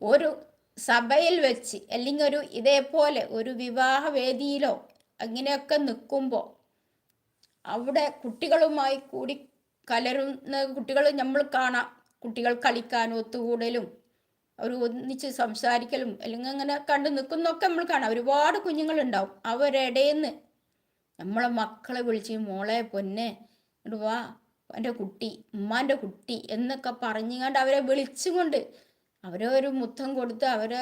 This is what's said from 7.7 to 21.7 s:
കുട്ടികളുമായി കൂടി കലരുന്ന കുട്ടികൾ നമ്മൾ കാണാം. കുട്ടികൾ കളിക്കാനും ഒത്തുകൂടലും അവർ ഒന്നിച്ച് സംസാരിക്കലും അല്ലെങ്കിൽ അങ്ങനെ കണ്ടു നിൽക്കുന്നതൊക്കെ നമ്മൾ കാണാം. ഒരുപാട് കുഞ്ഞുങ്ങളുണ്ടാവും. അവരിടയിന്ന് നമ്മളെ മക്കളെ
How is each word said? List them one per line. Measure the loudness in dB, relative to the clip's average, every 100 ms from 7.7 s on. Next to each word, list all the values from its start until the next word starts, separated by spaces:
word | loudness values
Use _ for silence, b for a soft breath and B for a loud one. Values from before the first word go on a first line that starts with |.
| -4 0 2 0 -2
കുട്ടികളുമായി | -10 -6 2 4 6 4 0 -2 -4
കൂടി | -8 -6 -8 -12 _ _ _ -2
കലരുന്ന | 0 0 -2 -4 -6 -6 -4 -2
കുട്ടികൾ | -4 0 4 4
നമ്മൾ | 4 2 0 0
കാണാം. | 0 2 0 -4 -10 _ _
കുട്ടികൾ | -10 -2 0
കളിക്കാനും | 2 2 2 0 0 0 -2
ഒത്തുകൂടലും | -4 -4 -2 0 0 -2 -4 -12 _ _ _ _ _ -8
അവർ | -6 -2
ഒന്നിച്ച് | -2 -2 -8 -6 -6
സംസാരിക്കലും | -2 -2 0 0 0 0 -4 -4 -6
അല്ലെങ്കിൽ | -8 -8 -6
അങ്ങനെ | -4 -4 -4
കണ്ടു | 0 2 2
നിൽക്കുന്നതൊക്കെ | -2 -2 0 0 2 0
നമ്മൾ | 2
കാണാം. | 2 2 2
ഒരുപാട് | 0 2 4 4 2
കുഞ്ഞുങ്ങളുണ്ടാവും. | -2 -2 0 0 0 0 -2 -6
അവരിടയിന്ന് | -4 2 2 4 2 4 4 4 -2 -6 _ _ _ _ _ _ _ -12
നമ്മളെ | -4 0 0
മക്കളെ | 0 -2